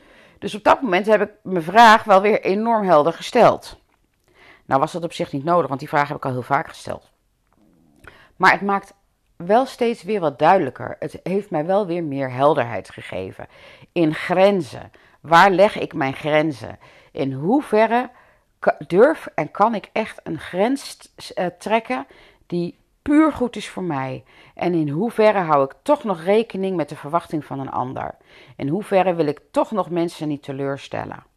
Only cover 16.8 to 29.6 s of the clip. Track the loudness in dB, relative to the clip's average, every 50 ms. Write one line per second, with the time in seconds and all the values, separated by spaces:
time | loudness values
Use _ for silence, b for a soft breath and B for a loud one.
16.8 | b b b b b b b -6 -6 -6 -6 -4 -2 0 0 0 0 0 2 2
17.8 | 2 2 2 0 -2 -4 b b b b b b b b b _ -2 -2 -2 -2
18.8 | -2 -2 2 4 6 4 4 2 -6 -12 -6 -6 -6 -4 -2 0 0 0 0 -2
19.8 | -8 -8 -6 -6 -6 -6 -8 -16 -12 -10 -10 -10 -10 -8 -4 -2 0 0 0 -2
20.8 | -6 -10 -18 -20 -20 -20 _ -20 -18 -14 -8 -6 -6 -6 -6 -8 -6 -2 -2 -2
21.8 | -2 -2 -8 -8 -10 b b b b b b b b -8 -6 -4 -4 -6 -8 _
22.8 | _ _ _ _ -4 0 4 4 4 4 2 -2 -4 -4 -6 -8 -14 -12 -10 -8
23.8 | -6 -6 -4 -4 -6 -6 -8 -12 -14 b b b b b b b -4 -2 0 0
24.8 | 0 -2 -2 -2 -4 -4 0 2 4 4 4 2 0 2 4 2 2 2 -2 _
25.8 | -2 0 0 0 0 -4 -6 -4 0 2 2 2 2 0 -4 -6 -4 -2 -2 -2
26.8 | -4 -6 -8 -14 -8 -4 -4 -4 -4 -4 -8 -8 -8 -8 -10 -10 -8 -8 -6 -6
27.8 | -6 -6 -6 -10 -10 -10 -12 _ b b b b b b b b -6 -4 -4 -4
28.8 | -4 0 2 2 2 2 0 0 -2 -2 -4 -6 _ _ -4 -2